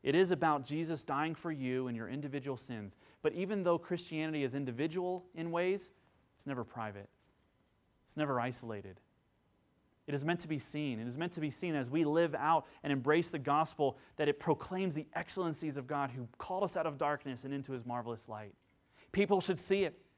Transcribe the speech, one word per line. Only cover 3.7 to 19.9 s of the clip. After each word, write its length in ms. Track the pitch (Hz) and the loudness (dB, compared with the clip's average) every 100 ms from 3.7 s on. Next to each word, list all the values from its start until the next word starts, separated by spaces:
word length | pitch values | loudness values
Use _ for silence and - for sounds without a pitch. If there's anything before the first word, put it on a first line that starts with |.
| 170 | 4
Christianity 680 | - 175 - 156 160 156 | 2 -4 -2 -4 -2 0
is 120 | 131 135 | 0 0
individual 720 | 135 117 160 175 180 180 180 160 | -4 -2 -2 0 -2 -4 -6 -8
in 160 | 170 | -2
ways, 380 | 170 180 196 - _ _ _ _ _ | 0 2 0 -4 _ _ _ _ _
it's 100 | 139 | -6
never 160 | 127 | -4
private. 460 | 110 123 110 101 98 _ _ _ _ _ _ _ _ _ _ | -4 -6 -8 -8 -14 _ _ _ _ _ _ _ _ _ _
It's 100 | - | -2
never 240 | 151 127 | 0 2
isolated. 600 | 123 123 117 107 98 90 _ _ _ _ _ _ _ _ _ _ - | 0 -4 -6 -8 -8 -16 _ _ _ _ _ _ _ _ _ _ -4
It 80 | 143 | -2
is 80 | |
meant 160 | 147 170 | 0 0
to 80 | 160 | -2
be 100 | 151 | -4
seen. 440 | - 151 147 113 | -4 -4 -2 -4
It 60 | 117 | -4
is 100 | 127 | -4
meant 160 | 170 | -4
to 80 | 175 | -2
be 100 | 151 | -4
seen 240 | - 180 151 | -2 -2 -2
as 140 | 123 | 0
we 160 | 156 147 | 2 4
live 280 | 156 170 | 6 4
out 320 | 147 151 165 - - | 2 4 4 2 -8
and 120 | 143 | -2
embrace 360 | 139 127 160 170 | 2 6 4 4
the 100 | 160 | -2
gospel, 580 | 135 147 156 - 139 - - - | 2 2 2 2 0 0 -16 0
that 140 | 147 | 2
it 100 | 143 | 2
proclaims 560 | 170 151 - 185 190 151 | 2 2 0 -2 -2 -2
the 100 | 151 | -6
excellencies 600 | 165 170 - 170 151 160 139 | -8 -6 -2 -2 -2 -4 -6
of 100 | 123 | -4
God 260 | 143 139 | -2 -2
who 180 | 127 120 - | -4 -10 -10
called 260 | - 185 | -6 0
us 140 | 196 185 | 0 0
out 100 | 160 | -2
of 100 | 139 | 0
darkness 460 | 147 147 139 123 | 0 0 -2 -6
and 100 | 139 | -4
into 200 | 139 135 | -6 -4
his 120 | 131 117 | -6 -4
marvelous 440 | 123 117 110 - | -4 -4 -8 -8
light. 240 | 107 104 - _ _ _ _ - | -10 -10 -18 _ _ _ _ -4
People 300 | 190 196 196 | 2 4 4
should 180 | 175 175 | 4 -2
see 240 | - 196 | 2 2
it. 160 | 175 | 2